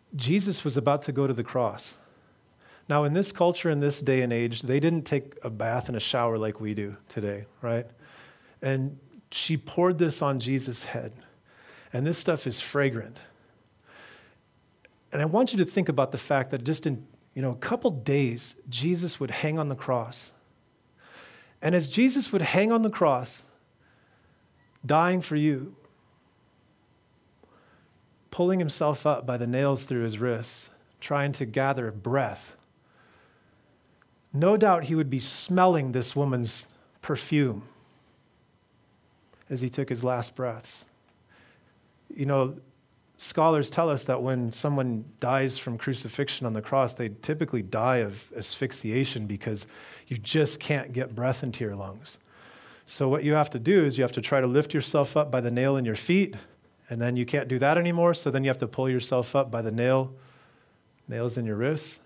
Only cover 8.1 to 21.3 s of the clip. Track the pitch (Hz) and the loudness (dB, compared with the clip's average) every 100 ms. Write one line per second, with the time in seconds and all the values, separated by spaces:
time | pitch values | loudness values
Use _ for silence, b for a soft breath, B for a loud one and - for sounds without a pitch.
8.1 | B B B B B 139 135 135 143 - | B B B B B -2 0 -2 -6 -18
9.1 | - - - - 156 - - 180 165 170 | -20 -12 -6 -2 -2 -2 2 2 4 2
10.1 | 143 143 135 117 135 135 120 - 120 113 | 2 0 0 0 -2 -2 -6 -8 -8 -8
11.1 | 113 - _ B B B B B 123 143 | -12 -20 _ B B B B B -2 -2
12.1 | 165 - 156 135 117 - 143 139 117 107 | 0 0 0 -2 -6 -2 0 2 0 -8
13.1 | - - _ _ _ _ _ B B B | -16 -20 _ _ _ _ _ B B B
14.1 | B B B _ _ _ _ _ _ _ | B B B _ _ _ _ _ _ _
15.1 | 147 156 190 247 208 170 - 180 143 131 | -2 2 2 2 2 2 2 0 2 0
16.1 | 139 - 139 131 135 120 156 160 123 - | -2 0 0 0 -4 -4 -2 -2 -4 -8
17.1 | - _ - 131 120 - 240 254 147 110 | -20 _ -6 -4 -4 -4 0 0 0 0
18.1 | 143 131 117 - - - 120 147 175 175 | 2 2 -2 -8 -14 -10 -4 0 0 -2
19.1 | - 131 - 156 156 151 131 - 123 113 | -4 -6 -4 -2 -2 -2 -4 -2 -2 -2
20.1 | - - - _ _ _ _ _ _ B | -8 -14 -18 _ _ _ _ _ _ B
21.1 | B B | B B